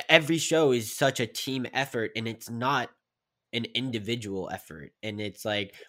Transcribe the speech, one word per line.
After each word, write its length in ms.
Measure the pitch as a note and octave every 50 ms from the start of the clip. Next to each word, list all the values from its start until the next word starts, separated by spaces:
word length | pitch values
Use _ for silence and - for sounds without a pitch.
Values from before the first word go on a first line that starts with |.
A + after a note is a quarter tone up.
| - -
every 300 | D#3 E3 D#3 D3+ E3+ D#3+
show 340 | - - D#3+ D#3+ D#3+ C#3
is 200 | B2+ A#2+ A2 A2 -
such 240 | - C#3+ C3+ C3 -
a 60 | B2
team 400 | A2+ - - - C3+ C3 C3 A#2+ A2+ -
effort, 380 | B2+ C#3 - - A#2+ A2 - -
and 120 | A2+ A2+ A2+
it's 220 | A2 - - -
not 400 | A#2 A#2 B2 C3 C#3+ C3 A#2 - _ _ _ _ _ _ _ _ _ _ _ _ -
an 120 | A#2 A#2 - -
individual 760 | A#2+ B2+ C3 A#2 A2 G2+ A2 A#2+ A#2+ A2 G2+ G2 F#2+ F2+ -
effort. 400 | - F#2+ - - D#2+ D#2+ C#2+ - _ _
And 180 | - A2 G#2 G#2
it's 240 | G#2+ G#2 F#2+ - -
like, 300 | A2 G#2 G#2 G2+ G2+ - - -